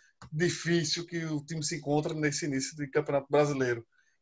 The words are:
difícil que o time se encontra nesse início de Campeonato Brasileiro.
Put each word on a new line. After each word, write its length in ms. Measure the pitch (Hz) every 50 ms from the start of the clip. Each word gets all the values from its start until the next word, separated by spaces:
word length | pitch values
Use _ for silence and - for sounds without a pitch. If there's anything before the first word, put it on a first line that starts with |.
| _ _ _ - - -
difícil 760 | 156 151 175 170 - - - 165 170 170 156 156 - 170 170
que 180 | - 170 170 165
o 180 | 160 156 147 147
time 180 | - 165 160 147
se 120 | - 170
encontra 380 | 147 - 139 147 151 151 160 156
nesse 300 | 156 151 147 143 - 170
início 300 | 147 135 135 131 - 156
de 120 | 151 143
Campeonato 400 | 135 - 151 147 - 143 139 135 -
Brasileiro. 560 | 143 147 147 143 139 131 131 123 120 117 - _ _ _ _ _ _ _